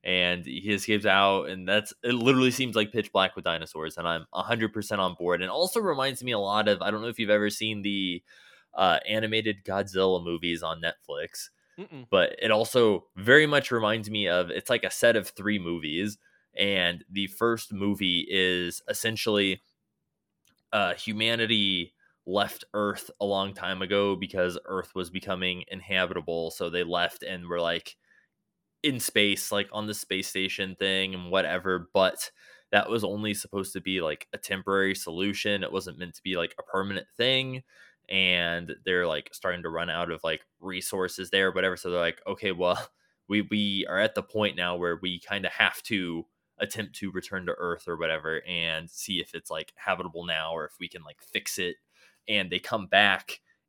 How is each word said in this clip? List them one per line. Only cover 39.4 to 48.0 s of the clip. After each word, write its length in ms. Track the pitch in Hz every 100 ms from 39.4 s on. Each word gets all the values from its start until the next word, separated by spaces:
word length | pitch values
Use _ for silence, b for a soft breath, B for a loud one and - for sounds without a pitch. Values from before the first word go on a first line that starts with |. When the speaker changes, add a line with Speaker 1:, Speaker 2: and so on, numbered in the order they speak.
| 92 87
Speaker 1:
to 60 | 85
run 200 | 82 82
out 220 | 82 85
of, 140 | 78
like, 200 | 82 78 _ _
resources 720 | 92 90 - 98 92 - 92
there 180 | 98 95
or 40 |
whatever, 240 | 90 92 87
so 140 | 90
they're 100 | 87
like, 200 | 85 - 98
"Okay, 240 | 95 101
well, 380 | 87 90 90 - _ _
<laughs> 220 | _ -
we, 140 | 104
we 440 | 95 107 101 98 -
are 120 | 92
at 160 | 107 101
the 60 |
point 340 | - 107 104 87
now 200 | 87 87
where 220 | 87 82
we 200 | 90 87
kinda 280 | - 98 92
have 320 | - 98 -
to 420 | - 104 87 82 - _ _ -
attempt 380 | - 117 101 -
to 160 | 98
return 340 | 90 - 95 87
to 60 |
Earth 340 | - 87 85 -
or 100 |
whatever 460 | 80